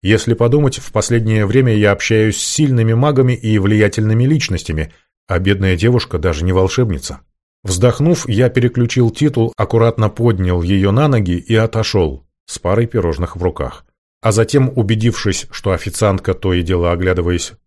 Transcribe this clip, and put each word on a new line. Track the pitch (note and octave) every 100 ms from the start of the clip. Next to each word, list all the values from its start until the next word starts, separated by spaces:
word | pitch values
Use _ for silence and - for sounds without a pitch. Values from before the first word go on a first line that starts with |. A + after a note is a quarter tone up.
Если | F#2+ G#2+ -
подумать, | A#2 A#2 C#3+ C#3+ -
в | -
последнее | A2 - A#2 A2 A2 G2+
время | B2 B2+ G#2+
я | G#2
общаюсь | G2 - A2 A2 G2+
с | -
сильными | - D3+ B2 A2+
магами | A2+ C#3+ C3+ B2+
и | B2 A2 G#2+
влиятельными | G2 G#2+ G#2 G#2+ G#2+ A2
личностями, | B2+ D#3 - F2 - D#2 D2+ _ _ _ _
а | F2+
бедная | F#2+ G2 F#2+ F2+
девушка | A2 B2 - F2
даже | F2 D2+ F2
не |
волшебница. | F#2 F#2+ - A#2 F2 - - _ _ _ _
Вздохнув, | G#2 F2+ A#2+ - D#3 E3+ -
я | G#2+ B2
переключил | B2 A#2+ B2 A#2 - A#2
титул, | - D3 C#3 A2+ -
аккуратно | - A2+ A2+ A2+ A2
поднял | - A#2 F#2+ F#2 F2+
её | F2 G2 G2
на | A2 D3
ноги | B2 F#2 F2
и | - A2
отошёл, | A2 A2 A2 G2+ D#2+ C2+ _ _ _
с | -
парой | F2 G2+ A#2
пирожных | A#2+ E2+ D2+ F2 -
в |
руках. | F2 - C2 - _ _ _ _
А | A2+
затем, | G#2 A2+ C#3 C3 C3
убедившись, | G#2 A2 A2+ G#2 G#2 F#2 -
что | - G2+
официантка, | F#2 - - G#2+ F#2+ -
то | F#2 F#2+
и | F2+
дело | E2+ F2+ F2
оглядываясь, | F2 F#2 F2+ F2 F2 - -